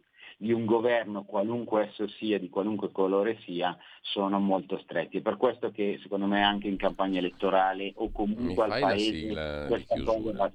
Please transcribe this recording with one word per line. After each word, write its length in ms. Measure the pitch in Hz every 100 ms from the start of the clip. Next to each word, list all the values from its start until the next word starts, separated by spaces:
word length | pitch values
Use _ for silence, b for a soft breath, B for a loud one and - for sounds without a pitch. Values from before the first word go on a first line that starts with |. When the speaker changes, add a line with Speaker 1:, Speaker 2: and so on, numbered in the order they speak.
| _ B B B
Speaker 1:
di 140 | 107
un 140 | 117
governo, 580 | 113 113 120 117 110 101
qualunque 600 | - 101 104 120 113 107 101
esso 220 | - 101
sia, 320 | - 107 101
di 80 | 90
qualunque 420 | 98 101 104 98
colore 480 | - 95 98 104 110
sia, 320 | - 87 87 87 B B
sono 400 | - 104 98 98
molto 360 | 98 95 - 92
stretti. 400 | - 80 80 95
È 20 |
per 160 | 107 104
questo 340 | 127 113 113
che, 300 | 107 101 -
secondo 240 | - 98 101
me, 160 | 101
anche 240 | 101 104 104
in 100 | 95
campagna 400 | 95 - 95 92
elettorale 720 | 90 - 95 95 95 95 98
o 160 | - 107
comunque 320 | - 104 110
Speaker 2:
Mi 120 | 120 92
Speaker 1:
al 100 | 107
Speaker 2:
fai 100 | 113
la 60 | 95
Speaker 1:
paese, 160 | 101
Speaker 2:
sigla 560 | 110 80 78 78 76 73
di 60 | 73
Speaker 1:
questa 260 | 113 - -
cosa 140 | -
Speaker 2:
chiusura, 240 | 110 110 101
Speaker 1:
va 120 | 98